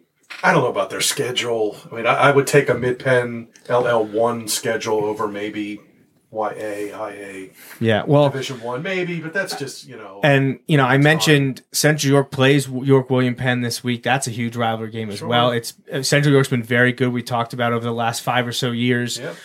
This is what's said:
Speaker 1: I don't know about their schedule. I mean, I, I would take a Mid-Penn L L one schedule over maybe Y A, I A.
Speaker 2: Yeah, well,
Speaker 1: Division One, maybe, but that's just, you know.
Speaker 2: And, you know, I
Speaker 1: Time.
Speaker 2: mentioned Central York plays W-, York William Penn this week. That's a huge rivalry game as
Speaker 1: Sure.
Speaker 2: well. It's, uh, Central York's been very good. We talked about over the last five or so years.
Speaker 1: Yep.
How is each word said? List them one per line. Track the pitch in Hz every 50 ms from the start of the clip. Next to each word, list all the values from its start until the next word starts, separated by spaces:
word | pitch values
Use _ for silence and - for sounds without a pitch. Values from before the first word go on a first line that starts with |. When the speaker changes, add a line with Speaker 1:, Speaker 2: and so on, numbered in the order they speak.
| _ _ _ _ _ - - -
Speaker 1:
I | - 185
don't | 175 156
know | 131 113
about | 101 101 95 -
their | - 95
schedule. | - - - - 117 120 127 - 120 120 117 113 107 104 101 - - -
I | 113
mean, | 117 110
I, | 120 120
I | 117 127 143
would | 139 139 135
take | - - 143 135 -
a | 123
Mid-Penn | 120 123 123 123 - - 135 127 123 120 120 117 117 117 - _ _ - -
L | 123 120 123
L | 120 117 113 107
one | 104 101 110 117 120 117 117 113 104
schedule | - - - 117 113 104 92 110 110 107 104
over | 107 107 - - 104
maybe | 101 101 104 107 98 107 104 104 107 104 - _ _ _ _ _ _ _ _ _
Y | 110 107 107 101 -
A, | - 107 107 104 101 104 98
I | 95 101 107 104
A. | 101 101 101 98 95 95 95 92 - - - - - -
Speaker 2:
Yeah, | 113 110 107 101 -
well, | - 147 143 147 139
Speaker 1:
Division | 135 135 131 - 135 117
One, | 117 120 123 123
maybe, | 170 196 190 185 175 170 175 165
but | 151 156
that's | - 165 - - -
just, | - 139 135 - - -
you | 139 123
know. | 110 107 98 - - -
Speaker 2:
And, | 151 139 135 135 135 120 - _
you | - 160
know, | 143 135
I | 123 135
Speaker 1:
Time. | 135 143
Speaker 2:
mentioned | 151 156 156 - 160 151 143 139 135 123 - - _
Central | - - - 147 156 147 143 139
York | 139 143 139 -
plays | - 135 131 135 143 147 127
W-, | 131 131 123 135
York | 139 135 135 127 -
William | 131 127 127 123 120
Penn | - 127 131 123 123
this | 120 117 117 - -
week. | 123 123 117
That's | - 123 127 139 -
a | 123
huge | 107 120 117 117 117
rivalry | 120 120 113 113 110 113 101
game | - 113 110 107
as | 101 104
Speaker 1:
Sure. | - -
Speaker 2:
well. | 120 120 120 123
It's, | 120 117 - - - _ _ -
uh, | - 143
Central | 131 - 151 147 147 147
York's | 139 135 135 -
been | 135 123 110
very | 110 123 120 123 123
good. | 120 - 131 123
We | 120 123
talked | 120 - 127 117 117 -
about | - 123 120 117
over | 117 117 117
the | 120
last | 117 117 117 113 117 -
five | - 135 120 123 120 120
or |
so | 117 - 139 123
years. | 120 117 120 123 123 120 123 117 - 120
Speaker 1:
Yep. | 131 160 - -